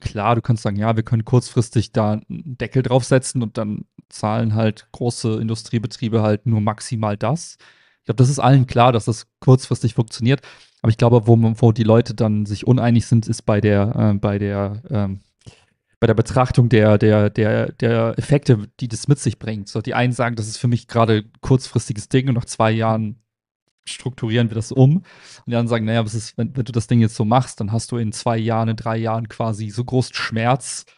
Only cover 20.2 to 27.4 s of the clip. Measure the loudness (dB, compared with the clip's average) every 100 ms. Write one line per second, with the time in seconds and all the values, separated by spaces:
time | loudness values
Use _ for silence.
20.2 | -4 -4 -8 -4 -2 -2 -2 0 2 2
21.2 | -2 _ 0 0 0 -6 -6 -8 -2 -2
22.2 | 0 -2 -4 -2 0 0 0 -2 -4 -10
23.2 | _ _ _ _ _ _ -18 -12 -12 -8
24.2 | -4 0 0 -2 -4 4 4 4 -2 -16
25.2 | -20 -18 -6 -2 0 0 0 -2 -2 -4
26.2 | -8 -6 -6 -4 -4 -4 0 2 2 0
27.2 | 0 0